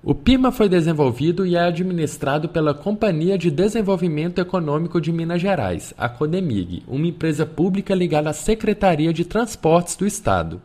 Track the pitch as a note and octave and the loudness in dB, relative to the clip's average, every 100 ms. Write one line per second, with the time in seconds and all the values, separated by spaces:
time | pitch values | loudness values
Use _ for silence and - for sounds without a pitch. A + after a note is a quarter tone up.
0 | - C#3+ - C4 B3+ - G#3+ F3+ D#3+ D#3 | -2 0 2 4 2 2 2 4 2 2
1 | C3+ A#2 D#3 F3 F#3 F3 F3 E3+ F#3 F3 | 2 2 0 0 0 2 0 0 -2 -2
2 | D3+ - C#3 D3+ D#3 E3 D#3 C#3+ G3 G#3 | -4 -4 -2 -2 -2 0 0 0 -4 0
3 | G#3+ D#3 E3+ G3 E3+ D3 G3+ A3+ G3 F#3+ | 0 2 0 2 0 2 0 0 0 0
4 | F3 D3+ E3+ F3 F3+ F#3 D#3 D3 E3 F3 | 0 -2 -2 -2 -2 -2 -2 -2 0 -2
5 | D#3+ E3 E3 F3 F#3+ F3+ G2 E2+ - - | -2 -2 -2 -2 0 0 0 -4 -8 -6
6 | A#2 A#2+ D3+ F3+ F3 G#2 F2 F2 - C3 | -6 -2 -2 -2 0 -2 -4 -8 -6 -2
7 | E3 - D#3+ D#3 D#3+ - F3 G3 G3+ F#3+ | -2 -2 -2 0 -2 0 0 0 0 0
8 | F3 D3+ D#3 D3+ - A3 A3 G#3 F#3+ D#3 | 2 0 0 -2 0 0 0 2 2 4
9 | D#3+ E3 F3 G#3+ A#3 - D#3+ E3+ E3+ - | 2 0 -2 -2 -2 0 4 4 2 -2
10 | G3 G3+ - F#2 D#2+ E2+ | -2 0 0 0 0 -8